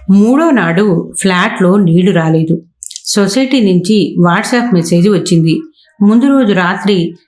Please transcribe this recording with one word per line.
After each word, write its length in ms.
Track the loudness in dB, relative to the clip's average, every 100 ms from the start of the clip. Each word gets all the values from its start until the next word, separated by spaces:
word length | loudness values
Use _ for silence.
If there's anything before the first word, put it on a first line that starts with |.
| 0
మూడో 400 | 2 2 2 2
నాడు 640 | 0 0 0 0 -2 -4 -4
ఫ్లాట్లో 560 | -2 0 -2 0 0 2
నీళ్లు 340 | 2 2 2
రాలేదు. 500 | 0 0 0 0 -4 -8 -20 -20 -14 -6
సొసైటీ 560 | -2 0 -2 0 0
నుంచి 540 | 2 0 0 0 0 0
WhatsApp 540 | 0 0 -2 -2 0
మెసేజ్ 360 | -2 0 0 2
వచ్చింది. 500 | 0 0 0 0 -2 -8 _ _ -2
ముందు 240 | 2 2 2
రోజు 280 | 2 0
రాత్రి 600 | 0 -2 -2 -2 -2 -2 -8